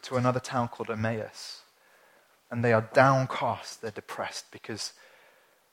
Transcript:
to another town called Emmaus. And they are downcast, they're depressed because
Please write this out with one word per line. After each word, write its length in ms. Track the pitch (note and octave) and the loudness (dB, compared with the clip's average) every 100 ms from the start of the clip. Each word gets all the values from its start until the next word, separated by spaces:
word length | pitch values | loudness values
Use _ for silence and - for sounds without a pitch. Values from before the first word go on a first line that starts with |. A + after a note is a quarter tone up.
to 140 | - B2+ | -4 0
another 240 | B2+ B2 | 2 0
town 260 | - C3 A#2+ | -2 -2 -2
called 240 | - A2+ | -4 -6
Emmaus. 680 | A2 A2+ A2+ G2+ - - - - _ _ _ _ _ _ _ - | -2 -2 -2 -6 -12 -16 -18 -20 _ _ _ _ _ _ _ -8
And 140 | A#2+ | 0
they 100 | A#2+ | 4
are 160 | A2+ A2 | 4 4
downcast, 880 | - C3+ C3+ B2+ - B2 G2+ - - | 6 6 6 0 -2 -2 -4 -8 -12
they're 100 | A2+ | -10
depressed 600 | G#2 - - G2 - - | -10 -12 -8 -8 -10 -14
because 420 | A#2 - A2 - - - - - _ _ _ _ | -16 -10 -8 -10 -12 -20 -20 -20 _ _ _ _